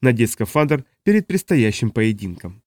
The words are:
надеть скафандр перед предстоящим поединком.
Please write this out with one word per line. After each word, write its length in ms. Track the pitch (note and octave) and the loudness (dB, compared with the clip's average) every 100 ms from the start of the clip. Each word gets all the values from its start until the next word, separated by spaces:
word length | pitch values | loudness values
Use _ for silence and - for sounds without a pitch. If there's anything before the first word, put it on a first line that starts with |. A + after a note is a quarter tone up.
надеть 300 | C3 A#2+ A2+ | 2 2 0
скафандр 540 | - G#2 D3+ D3+ D3+ C3+ _ | -2 -4 0 0 -2 -4 _
перед 240 | - G#3+ G3 | 0 2 2
предстоящим 640 | F#3 - E3 A2 G#2 A2+ | -4 0 2 2 0 -4
поединком. 720 | A#2 A2 G#2+ G2+ F2 F2 F#2+ | 0 -2 -2 -8 -12 -16 -18